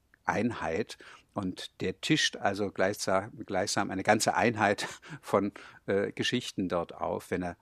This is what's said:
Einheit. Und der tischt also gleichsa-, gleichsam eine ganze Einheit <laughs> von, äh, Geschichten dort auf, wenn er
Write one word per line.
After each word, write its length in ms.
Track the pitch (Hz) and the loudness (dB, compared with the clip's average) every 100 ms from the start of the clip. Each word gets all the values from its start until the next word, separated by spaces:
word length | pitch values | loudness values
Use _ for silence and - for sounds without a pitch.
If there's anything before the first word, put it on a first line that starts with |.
| _ _ - | _ _ -2
Einheit. 720 | 87 117 110 80 80 - - - - _ | 0 0 -2 -2 -2 -4 -10 -20 -20 _
Und 480 | - 95 87 - - | -6 -4 -6 -12 -6
der 180 | 101 - | -4 -4
tischt 340 | - 156 - - | 0 2 2 0
also 300 | 113 98 101 | -2 0 -2
gleichsa-, 600 | - 95 104 - 95 107 - - | 0 0 0 2 2 0 -6 -4
gleichsam 440 | 95 104 - 101 | -2 0 0 -2
eine 140 | 95 | 0
ganze 320 | - 110 - - | 4 4 4 4
Einheit 520 | 107 101 104 104 - | 2 4 2 2 -2
<laughs> 340 | - - 147 | -10 -16 -16
von, 300 | - 104 101 - - - - | 0 2 2 -4 -16 -10 -2
äh, 240 | 98 101 | 0 0
Geschichten 580 | - 113 123 - - 92 | -2 -2 -2 -4 -4 -2
dort 240 | 90 85 | -2 -2
auf, 380 | - 82 92 - | -4 -4 -4 -2
wenn 100 | 92 | -4
er 160 | 90 87 | -4 -6